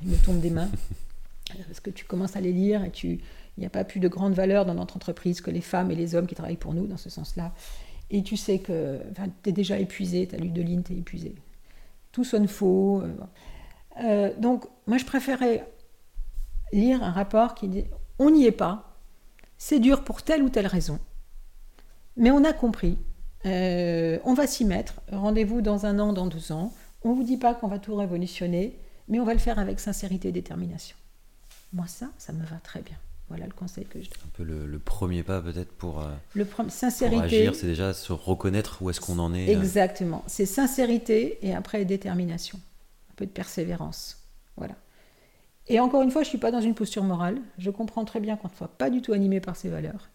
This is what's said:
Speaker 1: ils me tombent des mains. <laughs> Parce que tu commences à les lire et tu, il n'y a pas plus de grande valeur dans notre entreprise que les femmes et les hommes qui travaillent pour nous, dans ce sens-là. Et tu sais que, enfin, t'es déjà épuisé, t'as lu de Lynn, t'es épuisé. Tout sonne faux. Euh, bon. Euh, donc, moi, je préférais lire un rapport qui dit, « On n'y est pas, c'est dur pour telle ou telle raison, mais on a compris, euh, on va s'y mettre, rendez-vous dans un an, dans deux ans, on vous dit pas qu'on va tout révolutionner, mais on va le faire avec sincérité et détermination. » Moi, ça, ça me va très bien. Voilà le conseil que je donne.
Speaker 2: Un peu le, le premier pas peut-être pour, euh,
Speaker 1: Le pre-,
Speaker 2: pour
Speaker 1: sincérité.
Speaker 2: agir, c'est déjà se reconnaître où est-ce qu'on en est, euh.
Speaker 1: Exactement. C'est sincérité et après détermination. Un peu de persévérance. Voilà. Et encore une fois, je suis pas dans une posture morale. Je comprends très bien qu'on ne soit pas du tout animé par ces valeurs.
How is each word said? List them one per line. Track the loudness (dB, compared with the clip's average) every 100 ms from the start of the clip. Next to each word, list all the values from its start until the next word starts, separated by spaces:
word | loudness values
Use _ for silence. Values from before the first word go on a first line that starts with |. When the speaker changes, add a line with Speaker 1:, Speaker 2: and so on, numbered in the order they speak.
Speaker 1:
ils | 4
me | 8
tombent | 10 8
des | 4
mains. | 2 0 0 -2 -4 -6
<laughs> | -8 -10 -10 -10 -10 -12
Parce | -10
que | -10
tu | -10
commences | -6 -4 -2 -2
à |
les | 0
lire | 2 2 2
et | -2
tu, | -4 -4 -6 -8 -16 -16 -10
il |
n'y | -6
a |
pas | -4
plus | -4 0
de | 0
grande | 2 2
valeur | 2 4 4 2
dans |
notre | 0 -6
entreprise | -8 -8 -4 -4 -2
que | -4
les | -6
femmes | -2 -2 0
et | 0
les | 0
hommes | 0 -2
qui | -4
travaillent | -6 -6
pour | -4
nous, | -4 -4
dans | -6
ce | -12
sens-là. | -12 -8 -6 -6 -8 -12 -12 -12 -14 -4
Et | -2
tu | -2 -4
sais | 0 -2
que, | 0 -2 -2 -4 -8
enfin, | -8 -8 -4
t'es | -2
déjà | 0 0 0
épuisé, | -2 -4 -2 0 -2
t'as | -4
lu | -4
de | -2
Lynn, | 0 -2
t'es | -2
épuisé. | -6 -6 -8 -10 -12 -18 -20 -20 -20 -20 -20 -8
Tout | -4
sonne | 2 4 2
faux. | 4 4 6 4 2
Euh, | -2
bon. | -8 -12 -16 -18 -16 -18 -20 -18 -4
Euh, | 2 4 2 2
donc, | 2 2 -2 -8 0
moi, | 0
je |
préférais | 2 -2 0 2 2 2 -2 -16 -20 -20 -10 -6 -4 -4 -4 -4 0
lire | 4 4 4
un | 2
rapport | 0 2 4 4
qui | 2 -4
dit, « | -2 -4 -6 -8 4
On | 8
n'y | 10 8
est |
pas, | 6 0 -2 -10 -20 -20 -20 -20 -20 -20 -16
c'est | 2 6
dur | 8 6
pour | 2 -4
telle | 2 4
ou | 4
telle | 4 2
raison, | 2 0 -2 -6 -10 -14 -14 -16 -16 -20 -20 -20 -20 -12 6
mais | 8
on | 8
a | 6
compris, | 4 0 2 0 0 -2 -6 -10 -6 -2
euh, | 0 2 2 0 2 0 0
on | 2
va | 4 2
s'y | 2
mettre, | 2 2 -2 -10 -8
rendez-vous | -2 2 2 2 2
dans | 2 2 2
un | 2
an, | 2
dans | 0 -2
deux | -4 -6
ans, | -4 -6 -8 -18 -4
on | 0
vous | 0
dit | 2 2
pas | 2
qu'on | 2 -2
va | -4
tout | -4
révolutionner, | -4 -2 -2 -4 -4 -2 0 -2 -6 -16 -16 -2
mais | 0
on |
va | 2
le | 4
faire | 4 2
avec | 0 -2
sincérité | -4 -4 -4 -4 -2
et |
détermination. » | -4 -6 -6 -6 -8 -12 -20 -20 -20 -20 -20 -20 -20 -10
Moi, | -8 -8
ça, | -10 -14 -14
ça | -10
me | -8
va | -8 -10
très | -12 -14
bien. | -12 -14 -12 -14 -12
Voilà | -12 -12
le |
conseil | -10 -12 -10
que | -12 -12
je | -12
donne. | -12
Speaker 2:
Un | -10
peu | -8
le, | -6 -6 -6
le | -6
premier | -2 0 0 0
pas | -2 -2
peut-être | -4 -6 -8
pour, | -8 -8 -6
euh, | -6 -8 -8
Speaker 1:
Le | -4
pre-, | -4 -4
Speaker 2:
pour | -6
Speaker 1:
sincérité. | -2 -2 2 2 4
Speaker 2:
agir, | 4 6 6 4
c'est | -2
déjà | 0 0
se | -2 -4
reconnaître | -4 0 0 2 0 -2 -6
où | -4
est-ce | -4
qu'on | -4 -2
en | 0
est, | 0 4
euh. | 4
Speaker 1:
Exactement. | 4 4 2 2 -4 -4 -8
C'est | -2 -2
sincérité | 2 2 2 2 2 2 2 2 -2
et | -4
après | -4 -4 -2
détermination. | 0 -2 -2 -2 -2 -4 -8 -12 -18 -20 -20 _ -20
Un | -10
peu | -10
de |
persévérance. | -8 -8 -6 -4 -4 -6 -10 -14 -16 -20 -20 -20 -12
Voilà. | -12 -12 _ _ _ _ _ _ _ _ 2
Et | 4
encore | 6 6
une | 4
fois, | 4
je | 0
suis | 0
pas | 0
dans | 2
une | 2 0
posture | -2 0
morale. | 0 0 0 -2 -6 -6
Je | -4
comprends | -4 -4 -4
très | -4 -4
bien | -4 -4
qu'on | -6
ne |
soit | -10 -12
pas | -2 0
du | 0
tout | 2
animé | 2 4 2
par | -2 -6
ces | -6
valeurs. | -4 -6 -8 -14